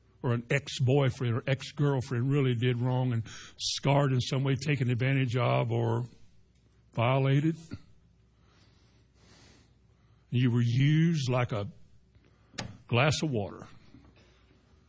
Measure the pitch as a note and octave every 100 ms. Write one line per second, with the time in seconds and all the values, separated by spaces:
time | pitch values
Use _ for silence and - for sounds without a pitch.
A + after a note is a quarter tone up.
0 | _ _ C3 A#2+ A#2+ C#3+ - - B2+ C#3+
1 | C3 - B2 A2+ - B2 - - C#3+ C3+
2 | - A#2+ C3 C#3+ C3 A#2+ B2 A#2+ B2+ B2+
3 | B2+ A#2 A2 - - - - - - C#3+
4 | C#3+ C3 - C3+ C3+ C3+ C#3+ C#3 A#2+ B2
5 | C3 C3+ C3 A#2+ B2 C3 B2 A#2 A#2 A2+
6 | B2 - - - _ _ _ _ _ -
7 | A#2 C3+ C3+ C#3 D#3 E3 - - - -
8 | _ _ _ _ _ _ _ _ _ _
9 | _ _ - - - - _ _ _ _
10 | _ _ - B2 B2+ A#2 A#2+ A#2+ C#3+ D#3
11 | E3 E3 B2 B2+ B2 A2 G2+ - - -
12 | _ - - _ _ - - - - A#2
13 | D3+ - D#3+ A#2 F#2 F2+ - - - -
14 | - - _ _ _ _ _ _